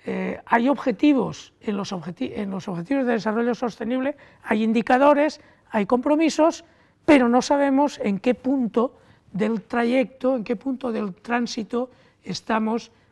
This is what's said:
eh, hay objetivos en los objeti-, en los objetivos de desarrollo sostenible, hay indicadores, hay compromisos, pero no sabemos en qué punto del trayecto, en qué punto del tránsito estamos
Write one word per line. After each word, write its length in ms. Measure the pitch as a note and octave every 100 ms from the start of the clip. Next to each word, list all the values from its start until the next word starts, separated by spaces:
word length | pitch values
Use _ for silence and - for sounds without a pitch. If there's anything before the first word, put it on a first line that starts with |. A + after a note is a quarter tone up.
| -
eh, 360 | F#3+ F#3 - -
hay 220 | A#3 B3+
objetivos 840 | C#4 C4 G3 D4+ C4+ E3 - - _
en 160 | A3 G3+
los 160 | F#3
objeti-, 380 | F#3 F3 E3+ C4 A3
en 140 | G3
los 180 | F#3+ -
objetivos 380 | E3+ E3+ C#4 B3
de 80 |
desarrollo 400 | A3+ A3 G#3+ A#3+
sostenible, 640 | A3 A#3+ - A3+ B3+ C4+ D4 - _
hay 200 | - G#3+
indicadores, 800 | A3+ A3+ - B3+ C#4+ C#4+ D4 - - _ _
hay 160 | A3 G3
compromisos, 800 | B3 C#4+ D4+ D#4+ - D#4+ - - _ _ _ -
pero 240 | C#4+ A#3
no 120 | B3
sabemos 580 | - C#4+ C#4 C4+ C#4+ -
en 160 | A3 G3
qué 140 | B3
punto 640 | A#3 C4 C#4 A3+ A#3 B3+ - _ _ _
del 300 | F#3+ A3 A3
trayecto, 760 | - A#3+ A#3 C4 A#3 - B3+ C4
en 80 |
qué 120 | G3 G#3+
punto 360 | C4+ B3+ B3
del 220 | G#3+ G#3
tránsito 760 | F3 A3+ A#3+ A#3 A#3+ F#3+ A#3+ B3+ _ _ _
estamos 680 | G#3 F3 - A3 A3 A#3 - _ _